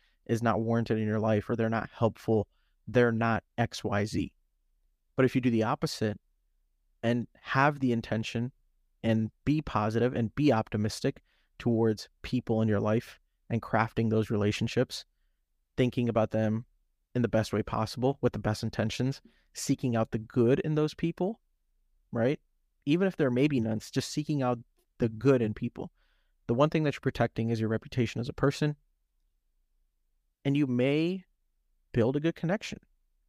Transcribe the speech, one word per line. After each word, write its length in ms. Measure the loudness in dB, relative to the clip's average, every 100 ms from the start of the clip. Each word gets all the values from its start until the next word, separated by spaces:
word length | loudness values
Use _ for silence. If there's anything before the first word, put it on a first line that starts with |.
| _ _ -4
is 160 | -2
not 180 | 0 0
warranted 380 | 0 0 0 -2
in 80 | 0
your 140 | 0
life, 300 | 2 0 0
or 60 | -2
they're 140 | 0
not 200 | -2 -4
helpful, 540 | 0 0 0 0 0 0 _ _ _ 0
they're 240 | 4 4
not 320 | 2 0 0 -4 -2
X, 260 | -2 -2
Y, 220 | -4 -2 -2
Z. 280 | -2 -4 _ _ _ _ _ _ _ _ 0
But 100 | 2
if 100 | 2
you 60 |
do 80 | 2
the 140 | 2
opposite 560 | 0 -2 -4 -2 -4 -4 _ _ _ _ _ _ _ _
and 240 | -2 -2 -4 _
have 380 | -4 2 2 2
the 120 | 0
intention 600 | 0 -2 -4 -4 -4 -6 -8 _ _ _ _
and 280 | 0 0 0 -4 -2
be 160 | -2
positive 540 | 0 -2 0 2 0 0
and 180 | -2 0
be 160 | 2
optimistic 720 | 2 0 -2 -2 -2 -4 -4 _ _ _ -4
towards 500 | 0 2 2 0 -6 _
people 400 | -4 -4 0 0
in 60 | 2
your 120 | 2
life 400 | 2 0 -2 -16 _ _ -6
and 120 | -6
crafting 480 | 0 0 0 0 0
those 200 | 2 0
relationships, 760 | 0 0 0 -2 0 -2 -4 -14 _ _ _ _ _ _ 0
thinking 340 | 0 0 0
about 220 | 2 2
them 340 | 2 0 -2 -6 _ _ _ _ -2
in 60 |
the 60 | 0
best 260 | 0 0
way 100 | -2
possible 540 | -2 -4 -4 -2 -2 0
with 120 | -2
the 60 | -2
best 240 | -4 -2
intentions, 580 | -4 -4 -4 -2 -4 -4 -12 _ _
seeking 420 | -8 -2 -2 0 0
out 160 | -2
the 80 | -4
good 400 | -4 2 4 2
in 160 | 0 -2
those 180 | -2
people, 460 | -2 -6 -4 -6 -6 _ _ _ _ _ _ _
right? 280 | 0 0 0 _ _ _ _ 0
Even 220 | 2 2
if 80 | 2
there 160 | 0
may 160 | 2 2
be 120 | 2
none, 200 | -2 -4 -4
just 200 | -6 -4
seeking 320 | -4 -4 -2
out 160 | 0 -2 -8 _ _ -4
the 100 | -4
good 320 | 0 4 4
in 120 | 2
people. 380 | -4 -8 -8 -12 _ _ _ _ _ -2
The 80 |
one 160 | 2 2
thing 140 | 2
that 100 | -2
you're 80 | -2
protecting 480 | -4 0 -2 -2 -2
is 100 | 0
your 100 | 0
reputation 520 | -2 -4 -2 -2 -2
as 80 | -8
a 40 |
person, 420 | 0 0 0 -2 -4 _ _ _ _ _ _ _ _ _ _ _ _ _ _ _ _ -2
and 100 | 0
you 120 | 2
may 560 | 2 2 2 0 -2 -10 _ _ _ _ _ _
build 240 | 0 2 0
a 40 |
good 160 | -2 -2
connection. 440 | -2 -4 -6 -14 _ _ _ _